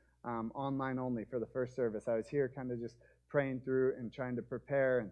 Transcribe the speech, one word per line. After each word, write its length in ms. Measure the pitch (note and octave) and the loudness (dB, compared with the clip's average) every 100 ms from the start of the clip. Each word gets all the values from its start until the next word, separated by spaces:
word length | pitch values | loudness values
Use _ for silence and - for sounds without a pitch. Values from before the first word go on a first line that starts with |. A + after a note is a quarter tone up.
| _ _ | _ _
um, 280 | A#2+ A#2 A2+ | -6 -4 -4
online 460 | C#3 C#3 C3+ C3 C3 | -2 -2 0 0 -2
only 260 | B2+ A#2 G#2 | -2 -2 -4
for 140 | B2 | -4
the 80 | A2 | -4
first 280 | C3 B2 C3+ | -2 -2 0
service, 320 | A#2+ G#2+ - | 0 0 0
I 80 | A2+ | -2
was 120 | G#2+ | 0
here 200 | D3 B2+ | 0 0
kinda 280 | C#3 B2+ A#2+ | -2 -6 -6
just 200 | A#2 - - _ _ | -6 -10 -20 _ _
praying 340 | D3 C3+ C3 | 0 0 -2
through 340 | B2+ C3 C3 B2+ | 0 4 4 2
and 160 | A#2 | -6
trying 220 | - B2+ A#2+ | -6 -4 -4
to 60 | |
prepare 560 | - A#2+ - C#3 C3 B2+ | -4 -8 0 2 4 4
and 120 | G2+ | 0